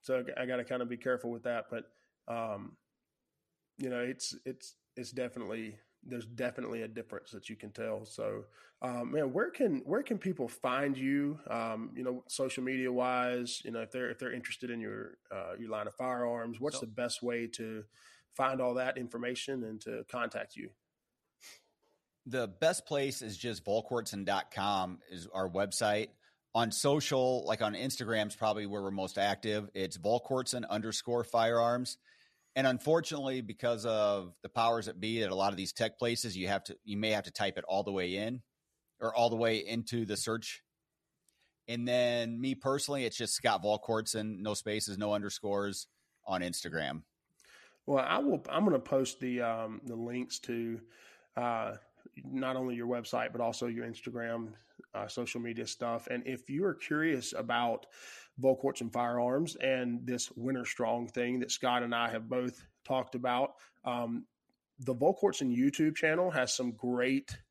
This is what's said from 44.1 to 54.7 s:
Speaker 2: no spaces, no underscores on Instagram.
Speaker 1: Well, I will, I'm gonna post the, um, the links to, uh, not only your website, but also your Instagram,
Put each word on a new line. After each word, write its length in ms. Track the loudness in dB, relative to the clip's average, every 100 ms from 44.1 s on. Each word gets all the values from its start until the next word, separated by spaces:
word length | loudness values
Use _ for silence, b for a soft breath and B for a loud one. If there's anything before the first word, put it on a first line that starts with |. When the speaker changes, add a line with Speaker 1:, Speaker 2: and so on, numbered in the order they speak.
| -2 -2 -4
Speaker 2:
no 140 | -2
spaces, 440 | -2 0 -2 -2 -2
no 160 | 0
underscores 760 | 2 0 -4 0 0 0 -4 -10 _ _ _ -2
on 160 | 0
Instagram. 600 | 0 -4 -4 -2 -2 -4 -10 _ _ _ B B B B 0
Speaker 1:
Well, 180 | 2 4
I 120 | 2
will, 260 | 4 2 2
I'm 160 | 2 4
gonna 140 | 4
post 420 | 4 2 2 -2
the, 220 | -2 0
um, 360 | 0 0 -4 -8 -8
the 100 | -6
links 440 | -4 -4 -4 -6
to, 420 | -4 -2 -2 -4 -10 B B B B -2
uh, 380 | 0 0 -2 -6 -14 _ -20 -16
not 320 | -8 -4 -2 0
only 180 | -2
your 140 | -2 -2
website, 440 | -2 -2 -2 -2
but 100 | 0
also 260 | -2 0 -2
your 180 | -2 -6
Instagram, 680 | -6 -8 -6 -4 -4 -4 -10 _